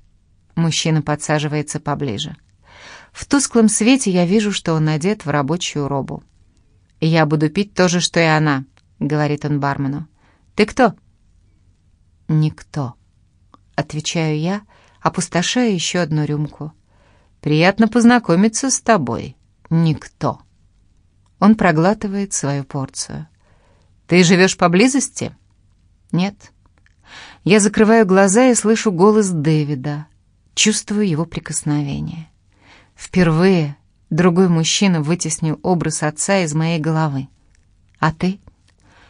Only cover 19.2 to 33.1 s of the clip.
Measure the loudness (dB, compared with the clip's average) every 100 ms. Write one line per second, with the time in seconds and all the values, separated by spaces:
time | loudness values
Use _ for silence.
19.2 | -8 -16 _ _ _ 0 0 -2 -6 -6
20.2 | -6 -6 _ _ _ _ _ _ _ _
21.2 | _ _ 4 4 4 2 2 0 -4 -6
22.2 | -6 -6 -4 -6 -6 -8 -8 -10 -12 -12
23.2 | -16 _ _ _ _ _ _ _ 0 4
24.2 | 6 6 4 2 2 4 2 2 -4 -6
25.2 | -10 -10 _ _ _ _ _ _ _ -4
26.2 | -4 -6 -20 _ _ _ _ _ _ -20
27.2 | -20 -8 2 4 4 4 4 6 4 4
28.2 | 4 4 4 2 2 0 0 2 4 4
29.2 | 2 0 0 0 -2 -6 -6 -8 -12 _
30.2 | _ _ _ -2 0 0 -4 -2 -2 -2
31.2 | -4 -8 -10 -8 -4 -4 -4 -6 -8 -10
32.2 | -16 _ _ _ _ -20 _ _ -6